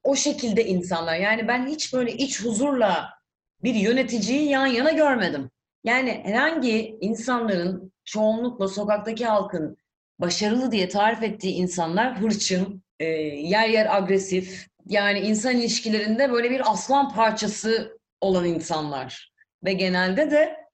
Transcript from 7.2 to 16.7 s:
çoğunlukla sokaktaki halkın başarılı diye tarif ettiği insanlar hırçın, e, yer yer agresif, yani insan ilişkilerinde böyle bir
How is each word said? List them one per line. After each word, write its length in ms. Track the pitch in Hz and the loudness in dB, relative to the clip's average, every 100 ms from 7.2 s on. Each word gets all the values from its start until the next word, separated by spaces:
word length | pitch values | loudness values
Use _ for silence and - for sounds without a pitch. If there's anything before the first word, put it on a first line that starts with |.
| - 240 226 185 175 190 - _ - | -2 -2 0 0 -2 -4 -10 _ -8
çoğunlukla 600 | 214 214 226 247 240 196 | 0 2 2 -4 -2 -4
sokaktaki 580 | 202 208 208 214 220 240 | -2 0 0 -2 -4 0
halkın 520 | 208 190 175 151 - _ _ _ - | 0 0 -4 -6 -8 _ _ _ -4
başarılı 520 | 175 - 208 240 262 | -2 0 0 2 2
diye 180 | 214 180 | 0 0
tarif 340 | 196 214 226 | 2 2 2
ettiği 300 | 220 214 190 | -4 -4 -4
insanlar 680 | - 180 180 165 180 254 233 | -2 -2 -2 -2 0 0 0
hırçın, 600 | 220 185 - 185 196 - _ _ | -2 0 0 0 -2 -8 _ _
e, 60 | 160 | -4
yer 640 | 160 151 143 160 208 220 | -2 -4 -6 0 2 4
yer 260 | 220 214 202 | 2 2 2
agresif, 680 | 185 190 190 185 185 - - _ - | 2 0 2 -4 -4 -14 -18 _ -2
yani 340 | 202 202 202 | 0 2 0
insan 360 | 202 214 254 247 | 0 0 2 0
ilişkilerinde 760 | 233 - 226 214 214 226 277 | 0 -2 -2 -2 0 2 2
böyle 200 | 240 240 | 2 0
bir 200 | 262 220 | 0 0